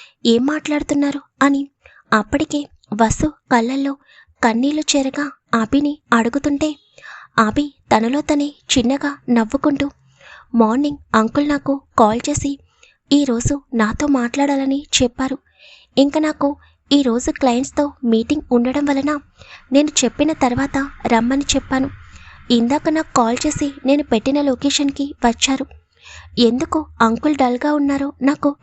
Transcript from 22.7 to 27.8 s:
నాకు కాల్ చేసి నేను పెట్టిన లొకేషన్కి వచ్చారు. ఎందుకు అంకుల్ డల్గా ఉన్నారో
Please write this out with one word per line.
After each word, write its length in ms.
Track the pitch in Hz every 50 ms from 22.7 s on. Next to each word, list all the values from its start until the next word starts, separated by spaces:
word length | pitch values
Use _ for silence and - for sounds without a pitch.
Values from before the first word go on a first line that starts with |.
| 277 311 - 330
నాకు 240 | 311 311 311 - -
కాల్ 240 | 262 233 226 240 - -
చేసి 260 | 302 - - 294 277 277 - -
నేను 180 | 262 285 294 285
పెట్టిన 380 | - 233 214 - 269 285 294
లొకేషన్కి 720 | 285 277 247 - - 285 - - 285 277 277 - 285 285 - - -
వచ్చారు. 400 | 233 233 - - 269 269 254 277 - - - _ _ _ _ _ - - - - - - -
ఎందుకు 460 | 240 226 240 262 320 - - 311 294 - - -
అంకుల్ 340 | 226 220 233 233 - 302 302
డల్గా 380 | 277 262 247 247 247 294 294 302
ఉన్నారో 400 | 294